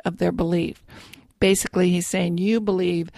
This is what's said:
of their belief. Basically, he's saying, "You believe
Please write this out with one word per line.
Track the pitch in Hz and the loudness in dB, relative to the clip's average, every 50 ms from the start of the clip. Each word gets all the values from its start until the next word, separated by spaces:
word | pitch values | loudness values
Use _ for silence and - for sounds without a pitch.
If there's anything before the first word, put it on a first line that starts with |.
| - | -6
of | 180 175 | -6 -4
their | - 175 175 | 0 -2 -2
belief. | 170 - 170 165 175 170 165 156 139 - - - - - - - - - - _ _ _ | 0 0 0 0 0 0 0 -2 -6 -10 -18 -20 -20 -20 -20 -20 -20 -20 -20 _ _ _
Basically, | 196 190 196 - - - - 180 180 180 | 2 2 2 2 0 -2 0 2 2 2
he's | 180 175 175 | 2 0 0
saying, | - - 185 180 175 170 170 | -2 -2 -2 0 0 0 0
"You | 185 208 226 233 | 0 0 0 2
believe | 214 202 190 185 180 175 175 170 165 - - | 0 0 0 0 0 0 -2 -2 -4 -6 -10